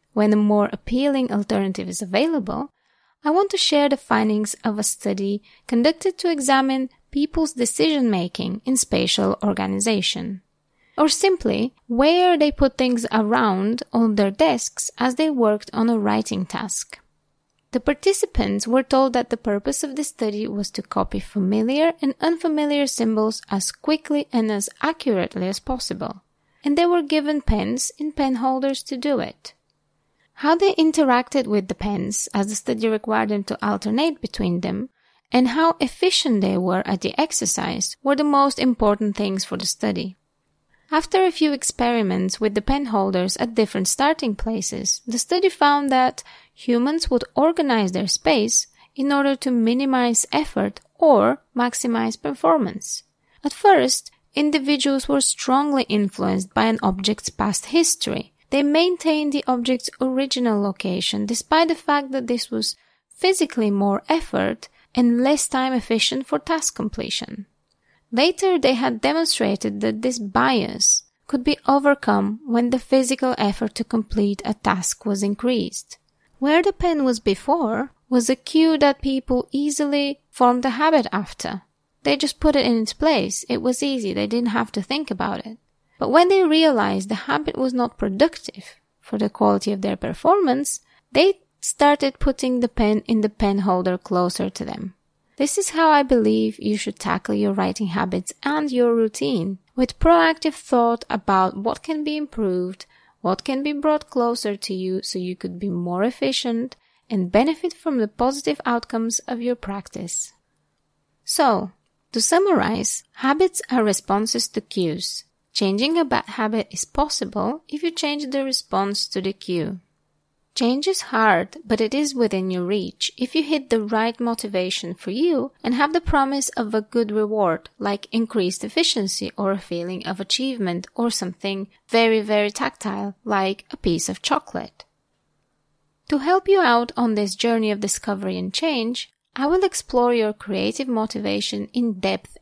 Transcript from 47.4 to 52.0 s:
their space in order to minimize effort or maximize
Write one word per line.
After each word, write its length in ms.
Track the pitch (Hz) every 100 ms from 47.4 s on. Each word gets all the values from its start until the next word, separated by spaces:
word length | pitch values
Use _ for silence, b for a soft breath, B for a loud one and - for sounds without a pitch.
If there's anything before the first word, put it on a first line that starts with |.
| 302 330 294 233 196
their 140 | 185 196
space 640 | - - 285 214 - - b b -
in 160 | 277
order 240 | 277 277 269
to 140 | 269
minimize 760 | 247 226 247 277 262 240 226 -
effort 480 | - 302 - 202 - -
or 480 | _ 320 240 214 277 _
maximize 680 | 254 240 - 247 233